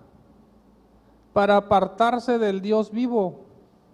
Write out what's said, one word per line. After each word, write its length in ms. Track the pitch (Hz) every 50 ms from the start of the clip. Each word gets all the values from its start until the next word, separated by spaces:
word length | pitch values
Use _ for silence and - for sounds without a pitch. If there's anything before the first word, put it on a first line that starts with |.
| - _ - _ _ _ _ - _ _ _ _ _ _ _ _ _ _ _ _ _ _ _ _ _ _
para 240 | - 208 202 196 202
apartarse 840 | 202 202 202 214 190 190 185 - - 226 233 247 240 233 254 240 233
del 220 | 220 202 196 190
Dios 300 | 185 208 214 220 214 214
vivo. 560 | 208 233 254 240 240 226 190 175 143 - - - - - - _ _ _ _ _